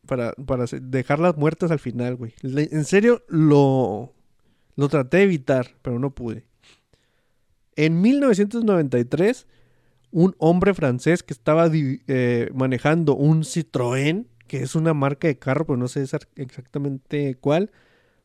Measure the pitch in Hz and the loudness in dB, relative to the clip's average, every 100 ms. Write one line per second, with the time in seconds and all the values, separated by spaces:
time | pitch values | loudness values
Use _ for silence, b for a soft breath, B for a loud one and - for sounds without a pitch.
0 | - 127 117 - 131 131 123 131 127 131 | -8 -4 -4 -6 -6 -4 -4 -6 -6 -4
1 | 123 147 180 147 147 160 175 160 - 120 | -2 0 0 2 0 0 -2 -2 -4 -6
2 | 120 123 117 - 131 135 151 156 147 190 | -6 -6 -10 -12 -6 -4 -2 -2 2 4
3 | 226 233 - 165 156 147 139 131 117 101 | 4 2 0 2 6 6 6 2 0 -4
4 | 127 _ _ _ _ _ _ - 139 151 | -10 _ _ _ _ _ _ -4 0 0
5 | 127 175 202 165 127 131 123 _ - 120 | 2 2 4 2 0 -2 -2 _ -8 -6
6 | 139 135 120 110 - _ b b _ _ | -6 -6 -10 -10 -14 _ b b _ _
7 | _ _ _ _ _ _ _ - 156 165 | _ _ _ _ _ _ _ -2 0 4
8 | 208 277 277 196 208 233 220 185 143 123 | 2 4 2 2 0 0 0 2 2 0
9 | 120 143 196 254 - _ _ _ _ _ | 0 0 0 -2 -10 _ _ _ _ _
10 | _ 170 185 - 156 180 190 180 147 123 | _ 2 2 2 2 4 2 2 0 0
11 | - 143 - 147 - 156 170 160 139 139 | 0 0 -2 -6 0 2 2 2 -2 -4
12 | - 131 123 120 117 131 131 127 143 165 | -4 -2 0 0 -2 -4 -2 -2 0 0
13 | 156 135 143 160 156 175 151 139 120 131 | 0 2 2 2 0 -6 -6 -4 -2 -2
14 | 143 180 240 _ - 135 131 165 160 151 | -2 -2 -6 _ -12 -8 -6 -2 0 0
15 | 139 143 170 131 - 131 160 131 123 143 | -2 -2 -2 -2 -2 -4 -2 -4 -4 -4
16 | 135 151 - - 135 - 127 147 143 135 | -6 -8 -10 -14 -14 -14 -12 -8 -6 -8
17 | - 147 143 127 143 156 208 _ _ _ | -8 -6 -4 -4 -2 0 -2 _ _ _
18 | _ _ | _ _